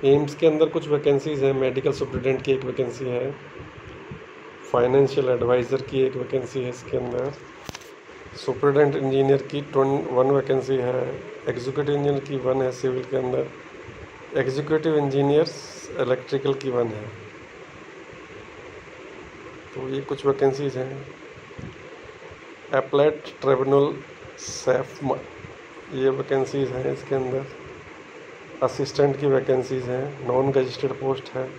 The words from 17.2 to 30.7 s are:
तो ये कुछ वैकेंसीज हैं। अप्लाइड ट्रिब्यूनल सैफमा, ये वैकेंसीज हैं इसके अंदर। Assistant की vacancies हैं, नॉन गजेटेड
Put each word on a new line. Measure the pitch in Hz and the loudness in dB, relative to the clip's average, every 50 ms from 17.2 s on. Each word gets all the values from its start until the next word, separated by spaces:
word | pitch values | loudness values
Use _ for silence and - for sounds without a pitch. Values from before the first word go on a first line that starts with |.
| - 104 - - - - - - - - - - - - - - - - - - - - - - - - - - - - - - - - - - - - - - - - - - - - - - - - - | -16 -16 -16 -16 -18 -18 -18 -18 -18 -18 -18 -18 -18 -18 -18 -18 -18 -18 -18 -18 -18 -18 -16 -16 -16 -16 -18 -18 -18 -16 -16 -16 -18 -18 -18 -18 -18 -16 -16 -16 -16 -16 -16 -16 -16 -16 -16 -16 -18 -14 -10
तो | - 131 131 | -8 -6 -4
ये | 135 139 | -4 -4
कुछ | 139 139 143 135 - | -2 -4 -6 0 2
वैकेंसीज | 139 139 139 139 139 131 135 147 139 123 127 | 2 4 6 6 4 4 4 -2 -2 -2 -2
हैं। | 131 131 135 135 135 - - - - - - - - - - - 117 - - - - - - - - - - - - - - - - - - - - - - | -4 -4 -6 -10 -12 -14 -16 -18 -18 -18 -18 -18 -18 -18 -16 -14 -14 -14 -14 -16 -16 -18 -18 -18 -18 -18 -18 -18 -18 -18 -18 -18 -18 -20 -20 -18 -10 -2 0
अप्लाइड | 135 131 - - 143 143 156 156 151 | 0 0 2 4 4 4 4 4 0
ट्रिब्यूनल | - - - - - 135 135 127 135 135 139 139 139 147 147 139 143 - - - - - - - | -8 -14 -14 -4 2 2 2 4 4 4 6 6 6 4 0 -6 -10 -16 -18 -18 -16 -18 -16 -14
सैफमा, | - - - - - - 131 127 131 - - - 143 135 131 - - - - - - - - - - - - - - - - | -12 -12 -12 -6 0 2 2 2 0 -4 -10 -6 -2 -2 -2 -2 -4 -12 -16 -16 -16 -16 -16 -18 -18 -18 -18 -18 -16 -10 -4
ये | 135 131 135 | 2 2 2
वैकेंसीज | 131 135 139 - 139 135 131 131 - 139 135 123 | 2 2 -2 0 0 0 0 0 0 -2 0 0
हैं | 123 127 131 139 135 | -2 -2 -2 -2 -2
इसके | 135 - - 139 | -4 -4 -2 -2
अंदर। | 135 131 127 127 135 139 139 - - - - - - - - - - - - - - - - - - - - - - 131 | 0 0 0 -2 -2 -4 -6 -12 -14 -14 -16 -16 -16 -16 -18 -18 -18 -18 -18 -18 -18 -18 -18 -18 -18 -18 -18 -6 -2 -2
Assistant | 127 - - 143 135 - - 143 143 135 135 | -2 0 0 -4 -4 2 2 4 4 4 2
की | 143 | 2
vacancies | 143 135 135 131 135 131 127 123 - 135 127 127 | 4 4 4 4 2 2 2 2 0 -2 -4 -2
हैं, | 120 123 127 135 143 143 - 131 120 | -4 -4 -4 -4 -6 -8 -8 -4 0
नॉन | 123 127 131 139 | 2 2 4 4
गजेटेड | 139 139 131 127 | 4 4 2 2